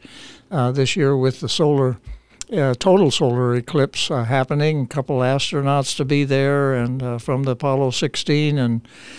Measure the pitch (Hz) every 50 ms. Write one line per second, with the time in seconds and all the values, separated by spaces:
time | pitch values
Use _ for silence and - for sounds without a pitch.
0 | - - - - - - - - _ - 196 147 127 123 127 139 135 120 - 190
1 | 147 139 139 131 131 131 127 - 135 113 - - 165 147 147 139 135 127 123 -
2 | - - - - _ _ _ - - - 240 180 139 135 123 - - 190 180 196
3 | 190 139 - - 156 123 120 123 127 123 120 123 117 - - 151 135 143 - -
4 | - - 160 127 117 117 135 135 131 - 151 147 147 156 156 147 131 - - 147
5 | 131 - 147 127 123 127 135 139 - - - 143 139 139 143 143 135 - - -
6 | 143 131 143 143 143 135 135 135 139 139 143 139 139 135 135 123 120 120 127 135
7 | 123 123 120 117 - - 135 131 139 135 123 - 147 139 135 135 139 127 123 -
8 | 156 147 - - - - 147 147 151 147 147 143 127 117 117 117 - - - -
9 | - - -